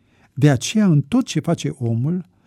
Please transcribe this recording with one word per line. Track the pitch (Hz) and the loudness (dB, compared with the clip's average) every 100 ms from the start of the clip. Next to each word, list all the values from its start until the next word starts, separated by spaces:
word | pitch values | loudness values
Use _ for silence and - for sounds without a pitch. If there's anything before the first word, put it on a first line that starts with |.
| _ _ _ | _ _ _
De | - 147 | 0 2
aceea, | 131 - 214 202 | 2 0 0 2
în | 147 | 2
tot | - 247 | 2 -2
ce | 254 156 | -2 -4
face | 165 170 143 | -4 -4 -6
omul, | - 117 113 143 180 - _ | -6 -4 -2 -2 -4 -8 _